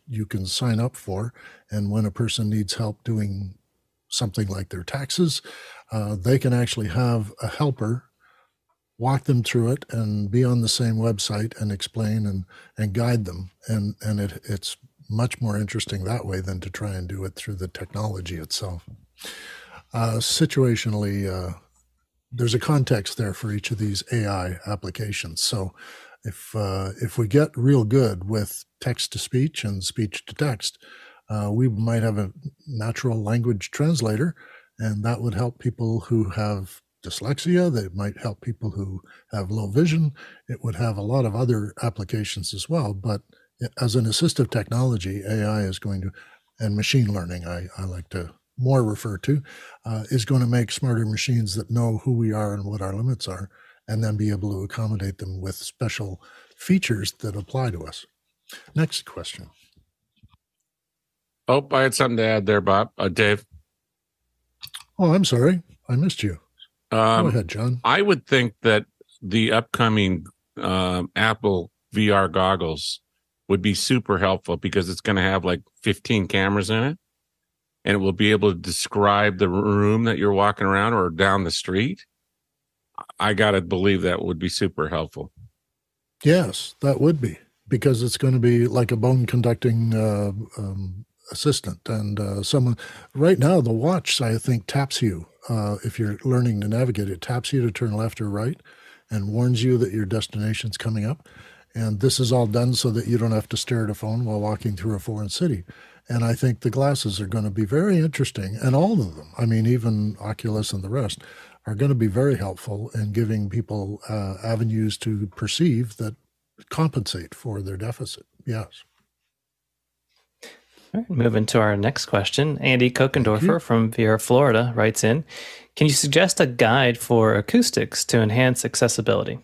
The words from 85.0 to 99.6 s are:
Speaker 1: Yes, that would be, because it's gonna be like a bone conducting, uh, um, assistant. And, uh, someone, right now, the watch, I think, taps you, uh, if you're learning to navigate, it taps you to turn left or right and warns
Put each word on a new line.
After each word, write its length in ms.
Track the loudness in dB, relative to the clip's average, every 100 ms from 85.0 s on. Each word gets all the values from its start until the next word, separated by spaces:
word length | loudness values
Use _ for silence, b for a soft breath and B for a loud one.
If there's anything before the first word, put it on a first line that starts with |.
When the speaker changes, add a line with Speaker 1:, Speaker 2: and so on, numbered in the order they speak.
| -4 -8 -14 -14 -20 _ _ _ _ _ _ _
Speaker 1:
Yes, 540 | 4 4 4 -4 -10 -4
that 200 | 0 4
would 200 | 4 2
be, 180 | -2 -6 _ _ -2
because 360 | 2 2 2
it's 140 | 0 0
gonna 220 | 2 4
be 300 | 6 6 4
like 240 | 2 2
a 40 | 2
bone 300 | 4 4 2
conducting, 640 | 2 2 2 2 2 2
uh, 400 | 2 2 0 -2 -4 -8 -8
um, 480 | -6 -6 -8 -10 -16 _ -14
assistant. 500 | -4 0 0 -2 -10 -6
And, 340 | -4 -2 -4
uh, 220 | -4 -4
someone, 340 | 0 2 2 0 B B B
right 240 | 0 4 4
now, 240 | 6 4
the 100 | 4
watch, 480 | 2 2 0 0 -2
I 160 | 0 -2
think, 300 | 0 -2 0
taps 340 | -2 -2 0
you, 280 | 0 -2 -8 _ -6
uh, 280 | -2 -2 -4
if 160 | -6 -4
you're 200 | -4 -2
learning 360 | 0 2 2 0
to 80 | 0
navigate, 400 | 0 0 0 -4
it 140 | -6
taps 320 | -4 -4 -2
you 80 | 0
to 80 | 0
turn 240 | 0 -4
left 260 | -2 -4 -4
or 80 | -6
right 320 | -4 -4 -6 -12 b b b b
and 220 | -6 -2
warns 320 | 0 2 4